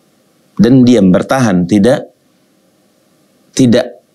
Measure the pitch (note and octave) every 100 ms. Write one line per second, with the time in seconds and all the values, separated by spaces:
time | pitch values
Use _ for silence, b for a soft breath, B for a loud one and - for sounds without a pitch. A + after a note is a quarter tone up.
0 | _ _ _ _ _ - A2+ C3+ B2 C3
1 | F#2+ F2+ - C3 A#2 F#2 F2+ G#2 A2 C#3+
2 | - _ _ _ _ _ _ _ _ _
3 | _ _ _ _ _ - B2+ A#2 - -
4 | _